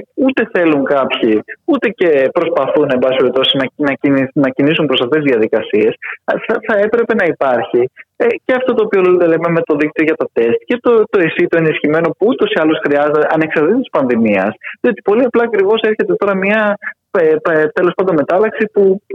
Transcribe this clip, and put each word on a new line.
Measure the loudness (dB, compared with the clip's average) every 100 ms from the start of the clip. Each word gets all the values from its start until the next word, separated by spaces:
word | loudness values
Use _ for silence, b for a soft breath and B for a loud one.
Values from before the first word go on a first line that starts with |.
| -4 -2
ούτε | 0 0 -2
θέλουν | 0 2 2
κάποιοι, | 0 0 0 -2 0 0 -2 -6 -2
ούτε | -2 -2
και | 0 2 2 2
προσπαθούν, | 0 -2 -2 0 0 0
εν | 0
πάση | 0 2
περιπτώσει, | 0 2 0 0
να, | -4 -4 -4
να |
κινη-, | -2 0 0 0
να | -2 -2
κινήσουν | 0 0 0 0
προς | -2
αυτές | 0 0
τις | 2
διαδικασίες, | 0 0 -2 -2 0 0 -2 B B -6 -4 -4
θα, | -4 -2
θα | 0 0
έπρεπε | 0 0
να | 0 -2
υπάρχει, | 0 0 0 0 -2 -2 B -18 -4
ε, | -2 -2 -2
και | -2
αυτό | 0
το | 0 0
οποίο | 2
λέμε | 2 4 2 2 0 -2
με | 0
το | -2
δίκτυο | -2 -2
για | -2 -2
τα | -2
τεστ | 0 0 0 -2
και | -2
το, | 2 2 2
το | 0
εσύ, | 0 0 0
το | 0
ενισχυμένο, | 0 0 -2 0 -2 0
που | 0
ούτως | 0 -2 0
ή |
άλλως | 0 0 0
χρειάζεται | 0 2 2 0 0
ανεξαρτήτως | 0 0 0 0 -2
πανδημίας, | -2 0 2 2 2 -2 -6 B B
διότι | -2 -2
πολύ | 0 0
απλά | 2 0
ακριβώς | 0 0 0 0
έρχεται | 0 -2 -2 -2
τώρα | -2 -2
μια, | 0 0 0 -2 B -14 _
ε, | 0 2 2 0
ε, | 0 0 0
τέλος | 0 0
πάντων | 0 0
μετάλλαξη | 0 0 0 -2 -2
που, | 2 2 0 -4